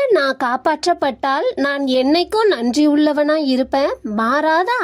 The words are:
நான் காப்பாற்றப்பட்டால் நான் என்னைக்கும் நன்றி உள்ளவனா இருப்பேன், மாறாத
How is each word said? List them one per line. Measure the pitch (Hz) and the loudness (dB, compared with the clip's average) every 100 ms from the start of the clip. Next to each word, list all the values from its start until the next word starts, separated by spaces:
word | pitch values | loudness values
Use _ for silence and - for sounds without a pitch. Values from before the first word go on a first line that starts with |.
| 554 | 2
நான் | 415 539 269 | 2 2 -2
காப்பாற்றப்பட்டால் | 254 254 330 302 349 339 285 226 269 277 494 349 | -4 -2 -2 -2 -2 0 -2 -2 -2 -2 -2 -2
நான் | 277 285 269 | -2 -2 -2
என்னைக்கும் | 254 262 330 349 427 440 | 0 2 0 0 0 0
நன்றி | 262 240 240 302 | 0 0 2 2
உள்ளவனா | 294 302 294 294 311 277 | 2 2 2 0 0 0
இருப்பேன், | 254 262 277 302 523 | 0 0 -2 -2 -4
மாறாத | - 214 226 285 311 320 370 494 | -6 -2 0 0 2 0 0 -2